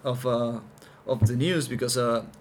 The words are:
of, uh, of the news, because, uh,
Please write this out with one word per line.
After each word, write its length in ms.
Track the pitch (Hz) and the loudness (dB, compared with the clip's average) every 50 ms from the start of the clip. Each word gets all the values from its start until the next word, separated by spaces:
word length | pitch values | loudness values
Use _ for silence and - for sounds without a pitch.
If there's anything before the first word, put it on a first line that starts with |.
| - | -4
of, 220 | 131 123 123 127 | -4 -4 -2 0
uh, 340 | 127 120 120 120 117 117 110 107 - - - - - - - - | 0 0 2 0 0 -2 -6 -8 -12 -20 -20 -20 -20 -20 -10 -6
of 220 | 104 104 107 107 110 | -4 0 4 4 4
the 80 | 123 | 4
news, 320 | 120 143 175 185 160 139 117 | 2 2 2 2 0 0 -2
because, 300 | - 110 127 120 - 127 | -2 -2 -2 0 0 0
uh, 260 | 120 120 117 113 - - - - | 2 2 0 0 -2 -6 -12 -10